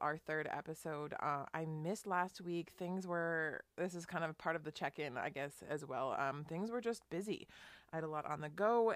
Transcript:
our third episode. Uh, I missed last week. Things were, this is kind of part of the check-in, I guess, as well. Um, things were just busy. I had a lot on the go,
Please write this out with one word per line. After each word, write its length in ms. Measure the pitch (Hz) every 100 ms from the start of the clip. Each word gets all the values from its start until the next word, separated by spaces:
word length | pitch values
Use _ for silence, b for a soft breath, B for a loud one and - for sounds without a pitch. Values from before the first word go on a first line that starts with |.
our 160 | 147 160
third 320 | - 156 151
episode. 600 | 147 160 156 160 147 147 -
Uh, 280 | 151 143 -
I 100 | 160
missed 420 | 160 156 165 214 202
last 360 | 180 185 -
week. 300 | 175 170 165 -
Things 300 | 175 185 180
were, 560 | 170 165 160 156 - - -
this 160 | 180
is 100 | 175
kind 180 | 170 175
of 140 | 160 156
part 180 | 165
of 100 | 165
the 80 | 151
check-in, 440 | - 143 160 147 123
I 140 | 151
guess, 320 | 135 143 - -
as 200 | 147 143
well. 280 | 127 131 -
Um, 260 | 139 143
things 260 | 151 165 226
were 120 | 240
just 260 | 233 226 -
busy. 400 | 170 208 165 - B B B B
I 60 | 160
had 80 |
a 40 | 156
lot 180 | 151 147
on 160 | 151
the 80 | 151
go, 420 | 156 214 240 226